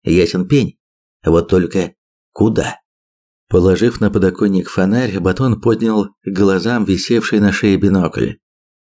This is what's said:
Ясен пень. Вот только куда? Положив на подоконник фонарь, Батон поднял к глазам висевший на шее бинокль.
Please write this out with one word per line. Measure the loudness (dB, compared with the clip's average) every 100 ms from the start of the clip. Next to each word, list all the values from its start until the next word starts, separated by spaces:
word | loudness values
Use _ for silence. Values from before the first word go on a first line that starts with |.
Ясен | 0 2 2 -2 0
пень. | 0 0 -6 _ _ _ _
Вот | 0 0 2
только | 0 0 -2 -6 -10 _ _ _
куда? | -2 0 0 -4 -8 _ _ _ _ _ _ -2
Положив | 2 2 2 0 0
на | -2
подоконник | 0 0 0 -2 -2 -4
фонарь, | -2 0 0 -2 -2
Батон | -2 0 -2 0
поднял | 0 0 0 0 -2 _
к | -6
глазам | 0 2 2 0 -2
висевший | 0 -2 0 -2 0 2
на | 2
шее | 2 0 2
бинокль. | 2 2 0 -2 -4 -6 _ _ _ _